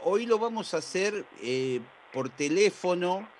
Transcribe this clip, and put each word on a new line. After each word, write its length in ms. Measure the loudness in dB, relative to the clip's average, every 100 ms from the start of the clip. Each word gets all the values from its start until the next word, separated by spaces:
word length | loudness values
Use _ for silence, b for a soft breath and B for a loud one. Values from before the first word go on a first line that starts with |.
hoy 220 | 0 0 2
lo 120 | 2
vamos 360 | 2 -2 -2
a 40 | -4
hacer, 460 | -2 -2 0 -2 -10 -10
eh, 380 | -4 -2 0 -2 -6 -20 -10
por 180 | -6 -4
teléfono, 960 | -2 0 4 4 2 0 0 0 -2 -4 b